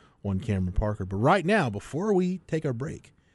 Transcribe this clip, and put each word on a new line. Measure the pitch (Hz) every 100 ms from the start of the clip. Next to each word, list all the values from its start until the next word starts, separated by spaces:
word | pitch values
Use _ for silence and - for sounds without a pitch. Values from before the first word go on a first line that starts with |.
| - _
one | 101 95
Cameron | - 98 92
Parker. | 90 107 104 92
But | 98
right | 123 196 165
now, | 214 139
before | 101 - 139 208
we | 196 180 185
take | - 160 156
our |
break, | 117 139 147 - _ _